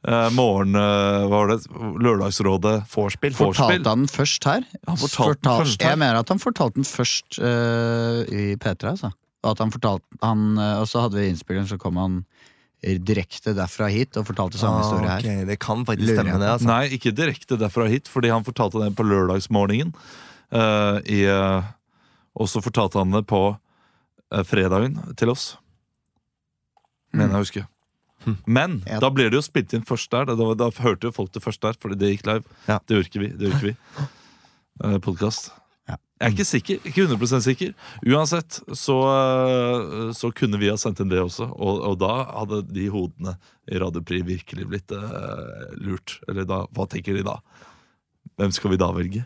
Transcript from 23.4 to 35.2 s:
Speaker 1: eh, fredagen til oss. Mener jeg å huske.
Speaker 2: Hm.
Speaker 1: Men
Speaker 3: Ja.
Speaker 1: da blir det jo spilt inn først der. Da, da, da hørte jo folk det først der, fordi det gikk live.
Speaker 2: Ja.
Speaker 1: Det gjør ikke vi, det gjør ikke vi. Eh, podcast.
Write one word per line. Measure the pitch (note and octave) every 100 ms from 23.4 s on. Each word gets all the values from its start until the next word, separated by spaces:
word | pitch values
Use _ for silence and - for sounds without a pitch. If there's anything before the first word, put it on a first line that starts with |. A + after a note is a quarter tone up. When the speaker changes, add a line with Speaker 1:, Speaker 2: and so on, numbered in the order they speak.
| G2 G#2 _ _ _ _ _ _ _
Speaker 1:
eh, | G2+
fredagen | F#2 G#2 F#2 F#2 B2 D3 - -
til | A#2
oss. | B2+ - - _ _ _ _ _ _ _ _ _ _ _ _ _ _ _
Mener | - G#2 G2
jeg |
å | G2
huske. | G2 G2 _ _ _ _ _ -
Speaker 2:
Hm. | G2+ -
Speaker 1:
Men | A#2+ E3 C#3 F#2
Speaker 3:
Ja. | G#2+
Speaker 1:
da | B2+
blir | C3 A#2
det | B2+
jo |
spilt | D3 - G#2
inn | A2+
først | G#2+ A#2+ -
der. | A#2 C3+
Da, | A#2
da, | A2+
da | A2 A#2+
hørte | - A#2+ F#2+ A#2
jo |
folk | - F#2+
det | -
først | - G#2
der, | G#2+
fordi | A2 G#2 G2
det | G2+ G2+
gikk | A2+
live. | G#2+ - - -
Speaker 2:
Ja. | G#2+ -
Speaker 1:
Det | G#2+
gjør | F2+
ikke | G#2
vi, | G2
det | F2 G2+
gjør | C#3
ikke | G2+
vi. | A#2 _ - C#3 - - _ _ _ _ -
Eh, | G#2 G2+
podcast. | F2+ F2